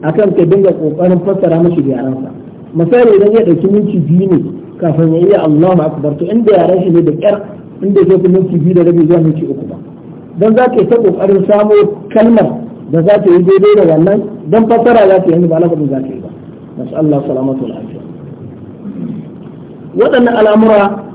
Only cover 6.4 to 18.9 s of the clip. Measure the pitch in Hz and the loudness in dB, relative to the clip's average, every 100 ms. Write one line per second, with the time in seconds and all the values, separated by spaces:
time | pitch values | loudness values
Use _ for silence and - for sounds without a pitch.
6.4 | 220 190 165 185 190 170 156 147 208 - | 2 2 2 0 2 2 0 0 -2 -2
7.4 | - - - - 196 196 180 185 185 185 | -8 -18 -20 -6 -2 2 2 2 2 2
8.4 | 185 170 160 175 170 170 156 175 160 151 | 0 0 2 2 2 2 4 2 2 -2
9.4 | 139 - - - - - - - - - | -6 -8 -10 -14 -16 -20 -20 -20 -16 -2
10.4 | 214 220 247 254 180 233 202 170 196 196 | 2 2 2 0 2 2 2 0 0 0
11.4 | 190 208 214 208 202 - - 220 226 226 | 2 2 4 4 2 -2 -4 2 4 4
12.4 | 175 - - - - 165 170 202 185 180 | 2 -4 -12 -16 -4 0 2 2 4 4
13.4 | 180 196 208 208 175 156 175 214 - - | 4 4 4 4 4 2 2 0 -4 -12
14.4 | 151 214 226 233 233 226 190 185 175 165 | -2 0 2 2 4 4 4 4 2 2
15.4 | 170 160 170 160 143 131 135 127 - - | 2 0 0 -2 -4 -4 -8 -12 -14 -16
16.4 | - - - - 123 - 151 139 135 131 | -20 -20 -18 -14 -10 -4 -2 -2 -2 -4
17.4 | 135 131 117 - - - - - - - | -4 -4 -8 -10 -14 -14 -16 -18 -18 -18
18.4 | - - - - - | -18 -18 -20 -16 -14